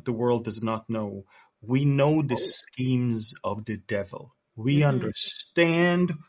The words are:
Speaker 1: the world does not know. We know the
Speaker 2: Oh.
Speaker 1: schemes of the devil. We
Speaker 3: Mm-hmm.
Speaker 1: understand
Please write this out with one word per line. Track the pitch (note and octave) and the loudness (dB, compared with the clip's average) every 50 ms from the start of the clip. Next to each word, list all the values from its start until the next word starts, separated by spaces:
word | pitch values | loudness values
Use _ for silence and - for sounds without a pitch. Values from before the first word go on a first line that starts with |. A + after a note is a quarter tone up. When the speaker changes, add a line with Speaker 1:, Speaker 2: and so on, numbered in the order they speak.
| - | -6
Speaker 1:
the | C3+ A#2 | -6 -4
world | A2 A#2+ A#2+ A#2+ A#2+ A#2 | 0 2 2 2 0 0
does | A2 G2+ A2 A2+ | -6 -6 -4 -4
not | A2 A2+ A2 - - | -4 -4 -4 -4 -6
know. | A2+ A2 G#2+ G2+ G2+ G2 F#2+ _ _ - - _ _ _ | -4 -4 -4 -6 -8 -10 -14 _ _ -20 -20 _ _ _
We | - G#2+ B2+ C#3 C#3+ | -6 -2 0 2 2
know | C#3+ C#3 C#3 C#3 D3+ D#3 D#3 | 2 4 4 4 4 4 2
the | D3+ B2 A#2+ | 2 0 0
Speaker 2:
Oh. | |
Speaker 1:
schemes | A2+ A#2+ B2+ - - - - - - B2+ B2+ B2+ B2 B2 B2 A2+ A2 G#2+ - - - - | 0 0 0 0 0 -2 -4 -6 -4 -2 0 0 2 2 0 0 -2 -4 -6 -10 -6 -6
of | G2 G#2 A2 G#2+ | -6 -6 -6 -6
the | - G#2+ | -8 -8
devil. | - - - A2 G2 G2 G2 - - - - _ _ _ _ _ | -8 -6 -6 -4 -4 -4 -6 -10 -14 -16 -16 _ _ _ _ _
We | A2 A2 C3 C#3+ D3 | -4 0 2 4 4
Speaker 3:
Mm-hmm. | D3 C#3+ | 4 4
Speaker 1:
understand | C3 B2+ - G#2+ - - - - - - - - _ F3 E3+ E3 E3 E3+ F3 F3 F3 F3 F3+ E3+ D#3 - - | 2 2 -2 -4 -4 -4 -6 -6 -6 -10 -14 -4 _ 2 4 4 4 4 4 4 4 2 2 0 -2 -6 -10